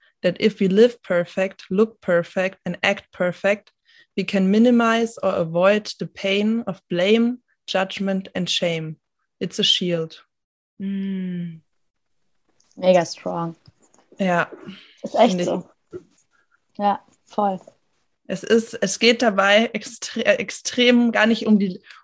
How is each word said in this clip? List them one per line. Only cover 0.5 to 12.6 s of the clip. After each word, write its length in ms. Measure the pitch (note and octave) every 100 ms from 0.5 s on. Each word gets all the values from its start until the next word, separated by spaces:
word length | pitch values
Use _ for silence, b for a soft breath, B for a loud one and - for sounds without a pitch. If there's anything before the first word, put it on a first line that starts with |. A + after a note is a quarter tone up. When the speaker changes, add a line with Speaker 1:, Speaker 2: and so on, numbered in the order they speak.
| -
Speaker 1:
we 80 | G3
live 340 | G3 A#3+ -
perfect, 640 | - F3 F3 - G3 - -
look 300 | F#3+ A3 -
perfect, 560 | - F3 E3+ F#3+ F#3 - F3+
and 120 | F3
act 300 | G3 G#3 -
perfect, 600 | - F3+ - G3 G#3 _ _ b b b -
we 80 |
can 260 | F3+ G3 F#3+
minimize 680 | G#3+ B3 A#3 A3+ A3+ A3+ -
or 160 | F#3+
avoid 580 | F#3+ E3 E3+ F#3+ G#3+ G#3 -
the 80 | F3
pain 560 | - G3 G3+ G#3+ A3+ G#3+
of 140 | F3 -
blame, 500 | F3 F#3+ A3+ A#3 B3 _ _ -
judgment, 600 | F#3+ F#3+ - G3 F#3+ F#3+
and 160 | F#3+ F3
shame. 460 | - F3 E3 D#3+ D#3 _ _ _ -
It's 200 | F3+ -
a 40 |
shield. 580 | G3+ - F3+ E3+ D#3+ - _ _ _ _ _ -
Speaker 2:
Mm. 800 | G3 G3 G3 F#3+ F#3 F3+ F3 D#3+ _ _ _ _ _ _ _ _ _ _